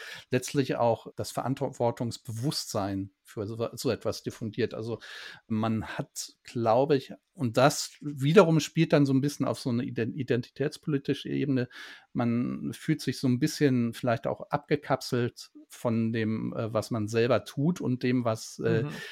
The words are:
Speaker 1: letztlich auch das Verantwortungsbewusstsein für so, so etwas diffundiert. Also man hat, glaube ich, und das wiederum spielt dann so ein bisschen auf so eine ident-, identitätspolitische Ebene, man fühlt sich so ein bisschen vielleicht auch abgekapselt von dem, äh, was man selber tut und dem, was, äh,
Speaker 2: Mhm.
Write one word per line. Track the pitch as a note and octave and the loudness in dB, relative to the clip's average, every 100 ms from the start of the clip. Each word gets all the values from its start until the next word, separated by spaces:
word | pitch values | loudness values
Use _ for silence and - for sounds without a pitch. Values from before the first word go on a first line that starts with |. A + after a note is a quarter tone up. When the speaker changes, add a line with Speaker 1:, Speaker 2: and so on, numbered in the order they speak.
| - - - | -16 -16 -4
Speaker 1:
letztlich | B2 - D3 B2+ D3 | -2 0 -2 0 2
auch | A#2+ - - - | 2 2 -4 -10
das | G#2+ | -8
Verantwortungsbewusstsein | - A#2+ C#3 C3 - A#2+ A#2 A#2+ - - A2 C#3 - - A2 G2 G2 G2 _ | -4 -2 -2 -4 -2 -2 0 -4 -6 -10 -6 -4 -2 -4 -4 -2 -2 -6 _
für | - - G#2 | -14 -8 -6
so, | A2 A2+ | -4 -6
so | A#2+ C3+ | -2 -2
etwas | G2 A2 - | 0 -2 -4
diffundiert. | - - A2+ G#2 A2 | -6 -8 -6 -2 -2
Also | A#2 A2+ A2 - - - - - | -2 -6 -8 -10 -16 -16 -14 -4
man | A2 A2+ A2 F#2+ | 0 0 0 -2
hat, | - - - - - | -6 -8 -10 -14 -16
glaube | - B2 A2+ A#2 C#3 C#3 | -10 -2 4 4 4 2
ich, | - - _ | 0 -16 _
und | - B2 A2 | -4 0 6
das | C#3 - - - | 6 4 -4 -8
wiederum | D3 D3 C#3 F#3+ E3 D#3+ | -10 -2 6 8 8 6
spielt | - - E3 | 4 2 4
dann | D#3 C#3 | 6 6
so | |
ein | C3+ | 4
bisschen | C#3+ - B2+ | 2 0 -2
auf | A#2 | -2
so | C3+ | -2
eine | A#2 | -2
ident-, | B2 A#2+ A#2 C#3+ | -2 -2 -4 -2
identitätspolitische | B2 A#2+ - - C#3+ - - C#3 C#3 C3+ D3 | 0 0 -2 -4 -4 -4 -4 -2 0 -4 -2
Ebene, | C#3 C3+ C3 B2 - - - _ | -2 0 0 -2 -6 -18 -20 _
man | C3+ A#2+ A#2 B2+ C#3 C#3+ | -2 0 0 -2 -4 -6
fühlt | B2+ - D3+ | -4 -2 -2
sich | - B2+ | -2 0
so | C3+ | 0
ein | B2 | 2
bisschen | D3+ - D3 B2+ A#2 | 0 2 4 4 0
vielleicht | A2+ B2 A#2+ - | 0 0 0 0
auch | - - | -4 -2
abgekapselt | - - D3 - C3+ - B2 A#2+ - - - - | -4 0 -2 0 -4 0 -2 -2 -4 -16 -20 -20
von | - B2 A2+ A2+ | -6 -2 0 0
dem, | A2+ G#2+ A2 A#2+ B2 | 0 -2 -2 -4 -4
äh, | A2+ | -4
was | A2+ - | -2 -2
man | A#2 G#2+ | -2 -2
selber | A2+ A#2 A2 | 2 4 2
tut | - - D3 F3 | 0 -2 0 0
und | B2+ B2+ | -2 0
dem, | B2+ B2+ | 0 0
was, | A#2 A2 - - | 0 -2 -6 -4
äh, | A2+ A2+ | 0 0
Speaker 2:
Mhm. | A2 - - | -2 -6 -12